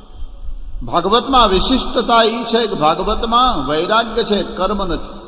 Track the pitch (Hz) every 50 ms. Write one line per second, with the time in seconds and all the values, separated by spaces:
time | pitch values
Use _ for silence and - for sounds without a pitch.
0 | - - - - - - - - - - - - - - - - 127 117 120 165
1 | 165 185 208 247 240 262 269 247 233 208 190 185 - - 262 240 - - - 269
2 | 220 - 240 226 226 220 226 240 240 226 233 220 240 - - - 147 151 165 165
3 | 185 196 220 208 - 226 233 240 254 254 - - 135 131 147 156 170 180 214 220
4 | 233 226 214 233 220 - 208 202 - - - - 180 190 214 202 196 180 170 -
5 | - - - - -